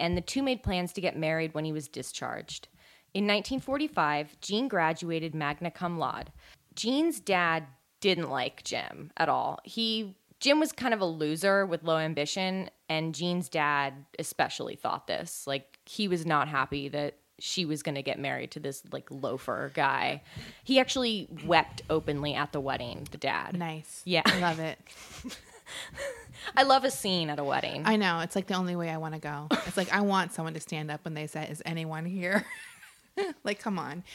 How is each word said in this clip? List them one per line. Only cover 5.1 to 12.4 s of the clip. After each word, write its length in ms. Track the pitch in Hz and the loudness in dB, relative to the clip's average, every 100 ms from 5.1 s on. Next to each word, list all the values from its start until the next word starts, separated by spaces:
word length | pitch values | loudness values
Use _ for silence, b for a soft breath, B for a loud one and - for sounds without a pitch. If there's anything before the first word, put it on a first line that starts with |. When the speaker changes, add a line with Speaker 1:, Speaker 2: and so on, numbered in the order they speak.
| 160 160 156 | -2 -2 -2
Speaker 1:
magna 340 | 147 147 170 | -2 -2 -6
cum 300 | - 175 170 | -4 -4 -2
laude. 320 | 131 110 - - B B _ | -2 -4 -10 -16 B B _
Jean's 460 | - 220 277 330 214 | -4 0 4 2 0
dad 440 | 202 180 170 160 143 - _ _ | 2 4 4 2 -2 -18 _ _
didn't 300 | 196 175 139 | 2 2 0
like 340 | 135 127 - | -2 -2 -4
Jim 480 | - 113 - - 147 - | -6 -4 -6 -10 -14 0
at 120 | 151 | 2
all. 320 | 131 120 - | 2 0 -6
He 540 | - 226 226 220 202 - _ - | -8 -2 0 -2 -4 -12 _ 0
Jim 160 | 269 302 | 4 6
was 120 | 302 | 4
kind 200 | - 247 | 0 0
of 80 | 214 | 2
a 60 | 180 | 2
loser 580 | 160 151 160 196 196 | 2 0 2 4 4
with 200 | 190 165 | 4 0
low 120 | 165 160 | 2 2
ambition, 680 | 160 143 147 190 | 2 0 0 0